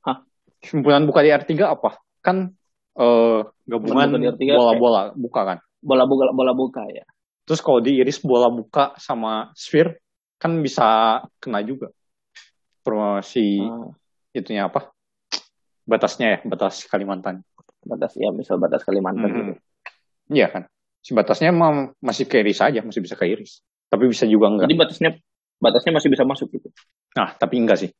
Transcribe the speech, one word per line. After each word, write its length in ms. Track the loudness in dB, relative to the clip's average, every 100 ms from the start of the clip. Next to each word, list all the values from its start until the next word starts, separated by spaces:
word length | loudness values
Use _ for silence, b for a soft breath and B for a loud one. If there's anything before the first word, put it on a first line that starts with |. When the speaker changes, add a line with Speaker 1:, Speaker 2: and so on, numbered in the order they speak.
Speaker 1:
Hah? 220 | -6 -8 _ _ _ _
Speaker 2:
Himpunan 420 | -6 -2 4 4
buka 180 | 4 4
di 80 | 6
R 120 | 4
tiga 280 | 0 -2 0
apa? 280 | 0 -4 -6 _ _
Kan, 360 | -2 -2 -4 _ _ _ _
eh, 460 | 0 4 6 4 2 -2 _ -8
gabungan 400 | -6 -2 0 2
Speaker 1:
Himpunan 20 |
buka 100 | 0
di 60 | -2
R 100 | -2
tiga 160 | 2
Speaker 2:
bola-bola 460 | 4 4 4 4 2 -2
buka 300 | -8 -6 -4
kan? 140 | -4 -6 _ _
Speaker 1:
Bola 280 | -2 2 2
buka, 180 | 2 0
bola 220 | 0 0
buka 280 | 0 -4 -6 -14
ya. 160 | -16 _ _ _ _
Speaker 2:
Terus 160 | _ -4
kalau 200 | 2 2
diiris 420 | 2 2 0 0
bola 240 | 0 2 2
buka 480 | 0 -6 -2 -2
sama 560 | -4 -10 -6 -4 -6 -8
sphere, 460 | -16 -2 0 0 -2 _ _ _ _
kan 180 | -6 -4
bisa 640 | -4 0 2 4 2 0 -6 _
kena 300 | -8 -6 -6
juga. 240 | -10 -12 _ _ _ _ B B _ _ _
Pro-, 380 | -6 -2 -2 -4
si 380 | -4 -2 0 0
Speaker 1:
Hmm. 320 | -4 -8 -16 -20 _ _ _
Speaker 2:
itunya 400 | -12 -8 -6 -4
apa? 240 | -6 -8 _ _ _ _ -14 _ _ _ _
Batasnya 440 | -2 0 0 -2 -2
ya, 100 | -2 -4
batas 400 | -4 -6 -6 -6
Kalimantan. 560 | -6 -6 -8 -8 -12 -16 _ _ _
Speaker 1:
Batas, 320 | -14 -8 -8
ya, 160 | -4 -6
misal 300 | -6 -6 -2
batas 240 | -2 -2
Kalimantan 420 | -2 -2 -2 -4 -4
Speaker 2:
Hmm. 120 | -4
Speaker 1:
gitu. 120 | -8 -12 _ _ -20 _ _ _ _
Speaker 2:
Iya 160 | 0 0
kan? 140 | -2 -14 _ _ _
Si 160 | -4 -2
batasnya 320 | 0 2 2
emang 460 | 4 2 0 -4 _
masih 300 | -8 -4 0
keiris 320 | 2 2 2
aja, 240 | 2 0
masih 160 | -4 -8
bisa 160 | -8 -4
keiris. 480 | -2 -2 -8 -20 _ _ _
Tapi 160 | 0 2
bisa 220 | 2 2
juga 240 | 4 4
enggak. 160 | 2 2
Speaker 1:
Jadi 80 | 2
batasnya, 320 | 0 0 -2 -2 _ _ _ _
batasnya 340 | 2 2 2 0
masih 120 | 2
bisa 100 | 2
masuk 260 | 0 -2 -8
gitu. 160 | -12 -16 _ _ _ _ -4
Speaker 2:
Nah, 180 | -4
tapi 220 | -2 -2 0
enggak 220 | 2 2
sih. 100 | 0 _